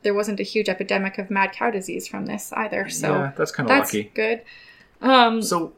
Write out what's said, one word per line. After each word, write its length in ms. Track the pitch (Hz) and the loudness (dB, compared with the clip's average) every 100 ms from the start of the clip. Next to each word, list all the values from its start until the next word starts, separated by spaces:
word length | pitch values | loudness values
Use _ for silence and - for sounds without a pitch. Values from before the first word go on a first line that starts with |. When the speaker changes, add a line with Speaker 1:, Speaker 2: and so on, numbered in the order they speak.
Speaker 1:
there 120 | 208 | 0
wasn't 240 | 202 208 202 | 0 0 -2
a 60 | |
huge 240 | 196 214 202 | -2 0 0
epidemic 500 | 180 190 196 190 202 | -2 -2 0 0 -4
of 120 | 190 | -2
mad 220 | 196 190 | 0 0
cow 180 | - 240 | 0 -2
disease 340 | 202 190 160 - | 0 -4 -8 -8
from 200 | 202 - | -8 -8
this 260 | 208 - | -8 -6
either. 340 | - 214 - 196 | -6 -4 -4 -4
So 220 | - - | -4 0
Speaker 2:
Yeah, 200 | 185 139 - | 0 -2 -2
that's 140 | 151 | -4
kinda 180 | - 131 | 0 2
Speaker 1:
that's 240 | 269 269 | 2 2
Speaker 2:
lucky. 200 | 104 104 | -2 -4
Speaker 1:
good. 280 | - 220 226 - - - - _ _ | -2 -2 -2 -6 -20 -20 -20 _ _
Um, 380 | 254 262 233 226 | 4 6 6 4
Speaker 2:
So 280 | 202 175 160 | 0 0 -2